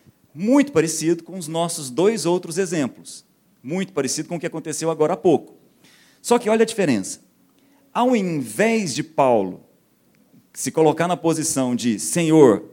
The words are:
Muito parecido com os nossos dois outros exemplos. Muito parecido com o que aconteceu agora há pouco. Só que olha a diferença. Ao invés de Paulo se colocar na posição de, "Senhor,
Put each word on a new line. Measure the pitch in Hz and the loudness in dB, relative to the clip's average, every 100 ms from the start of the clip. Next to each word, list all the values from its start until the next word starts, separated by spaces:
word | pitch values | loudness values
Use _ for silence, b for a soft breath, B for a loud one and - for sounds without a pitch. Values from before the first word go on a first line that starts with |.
| b b _ | b b _
Muito | 143 202 277 285 | -6 2 2 2
parecido | 170 160 156 156 170 | 0 -2 -2 -2 -4
com | - 185 | -6 -14
os | 151 | -8
nossos | 160 165 160 135 | -4 -4 -6 -8
dois | 123 190 226 160 | -2 0 0 -2
outros | 175 175 165 | -2 -4 -6
exemplos. | 190 170 127 - 85 - - _ _ _ | -4 -2 -4 -6 -20 -20 -20 _ _ _
Muito | 123 175 185 | -8 -6 -6
parecido | 156 135 147 151 | -4 -4 -4 -8
com | 170 | -8
o | |
que | 160 | -8
aconteceu | 160 151 143 160 | -10 -10 -6 -4
agora | 160 151 | 0 0
há | 185 | 2
pouco. | 185 139 - - _ _ b b b b | 2 2 0 -20 _ _ b b b b
Só | - 240 | 0 0
que | 208 | 2
olha | 220 | 2
a | 220 | 2
diferença. | - 175 139 - - _ _ _ _ b b b | 0 0 0 -2 -10 _ _ _ _ b b b
Ao | 196 247 | -2 2
invés | 240 185 156 120 107 214 226 185 | 2 0 -4 -4 -2 0 0 -2
de | 127 | -6
Paulo | 151 - 135 117 95 85 _ _ _ _ _ _ _ _ _ | -4 0 4 4 0 -6 _ _ _ _ _ _ _ _ _
se | - - | -10 -4
colocar | 160 160 160 170 | 2 2 2 0
na | 175 | -2
posição | 165 160 147 - 127 | -2 -2 -2 -2 -2
de, | 123 120 104 | -2 -2 -2
"Senhor, | - 175 165 160 135 98 - | -2 -2 4 8 8 6 -2